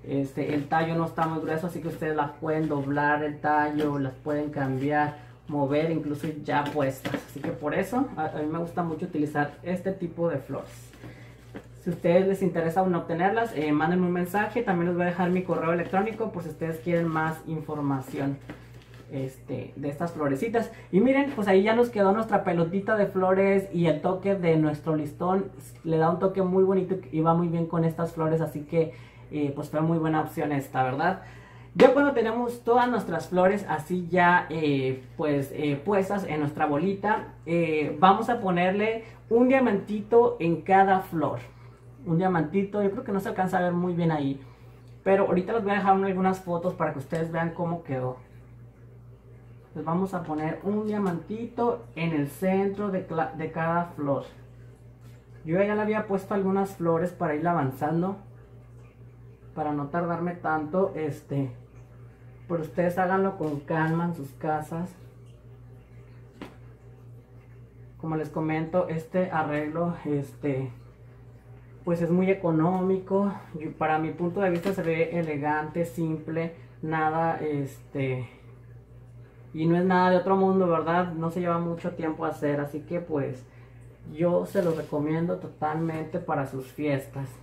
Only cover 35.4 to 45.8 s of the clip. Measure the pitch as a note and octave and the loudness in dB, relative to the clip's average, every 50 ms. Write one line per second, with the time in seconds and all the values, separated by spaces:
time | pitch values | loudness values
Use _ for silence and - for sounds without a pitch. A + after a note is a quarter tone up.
35.4 | C#3 C#3 - - D3+ D3 C#3+ C#3+ - G3 G#3 G3 F3+ - G3+ F#3+ F3+ - D3+ D#3 | 0 -4 -4 -2 0 0 -2 -2 0 2 2 2 2 2 -2 -4 -2 -2 -2 0
36.4 | D3 C#3 - - D#3 D3 C#3+ C#3+ E3+ G3 G3 - - G#3 A3 A3 - - - - | 0 -2 0 0 0 2 2 2 2 0 0 0 2 0 0 0 -2 -10 -16 -14
37.4 | - D#3+ E3+ E3+ E3 D#3 D#3 D3+ D3 - D3+ D3 F#3+ G3 G3+ A3 A#3 - A#3 G#3+ | -4 0 2 2 2 2 2 0 0 -2 2 6 6 6 6 6 2 0 -2 0
38.4 | G3+ F#3 F3 F3 F3+ F#3 G3 G#3 G#3+ A3 A3+ A3+ - - - - - - A3 A#3 | 0 0 2 2 2 2 2 2 0 0 -2 -4 -8 -12 -20 -20 -4 2 4 6
39.4 | B3+ B3+ C4+ C4+ B3+ A3+ G3+ F#3 - - G#3 G#3+ G3+ - A#3+ A#3 A#3 A#3+ - - | 6 6 6 6 4 4 2 0 -2 -4 -6 -6 -2 6 6 6 6 6 2 0
40.4 | E3 E3+ E3 D#3 - - F#3+ F#3+ G3 G3 F#3+ F#3 - - E3+ D#3+ D3 B2 A#2 A#2+ | 0 0 0 0 2 6 6 8 8 8 6 2 2 -2 -2 -2 0 0 -2 -6
41.4 | - - - - - - - - - - - - - F3 E3 E3 F#3 F#3 F3+ E3 | -8 -14 -20 -20 -20 -20 -20 -20 -20 -20 -20 -12 -2 0 2 2 4 4 2 2
42.4 | D3 D3 G3 G3 G3 - - G#3 G3+ G3 G3 B3 - A3 G3+ F#3+ - A3+ G#3+ - | 0 2 0 0 0 0 0 0 0 0 0 -2 -4 -2 -2 -2 -2 -2 -2 0
43.4 | F#3 F3 F3+ F3+ F3+ F3+ F3 F3 F3+ F3+ F3 E3+ E3+ E3 D#3 D3+ C#3 C#3 C3+ - | 0 0 2 2 2 2 2 0 0 0 0 2 2 2 2 2 0 -2 -4 -4
44.4 | - - - - - - - - - - - - - F#3+ G3 G3 G3 - - F3+ | -10 -18 -20 -20 -20 -20 -20 -20 -20 -20 -20 -4 2 4 4 4 4 4 2 2
45.4 | F3+ - A3+ A#3 G3 G3+ G3+ G3+ | 2 0 -2 0 0 0 0 2